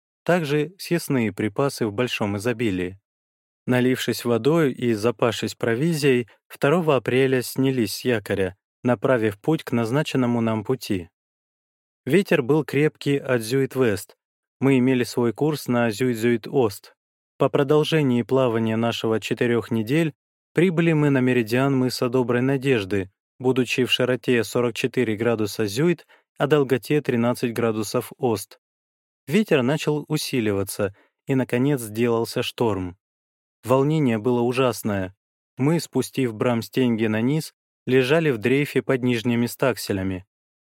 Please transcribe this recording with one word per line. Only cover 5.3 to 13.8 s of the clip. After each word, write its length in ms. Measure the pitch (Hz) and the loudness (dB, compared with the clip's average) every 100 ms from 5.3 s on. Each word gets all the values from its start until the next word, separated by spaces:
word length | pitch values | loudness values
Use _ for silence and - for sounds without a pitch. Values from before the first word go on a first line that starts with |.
| 104 110 | -2 -6
провизией, 760 | - 120 113 165 156 143 123 117 _ _ | -4 -2 0 0 0 2 2 0 _ _
второго 500 | - 139 175 160 135 | -2 2 2 2 0
апреля 440 | 110 123 131 131 | 2 2 2 2
снялись 540 | 117 - 135 131 101 | -2 0 0 2 -2
с 100 | - | -2
якоря, 520 | 123 113 101 98 95 92 _ _ | -2 -2 -2 -2 -2 -4 _ _
направив 580 | 123 117 135 127 110 101 | -2 0 2 2 2 -2
путь 220 | - 160 | -2 -2
к 100 | - | -2
назначенному 680 | 120 113 135 156 135 120 120 | -2 0 -2 -2 -2 0 0
нам 240 | 113 110 | 0 -2
пути. 440 | 101 131 - 98 85 _ _ _ _ _ _ _ _ _ | -4 -6 -4 -6 -6 _ _ _ _ _ _ _ _ _
Ветер 380 | - 175 196 170 | 0 0 2 0
был 220 | 120 156 | 2 0
крепкий 520 | - 135 151 - 139 139 | 2 0 0 0 -2 -2
от 260 | 135 127 | 0 -2
Зюит-Вест. 760 | 110 135 131 131 | 0 -2 -2 0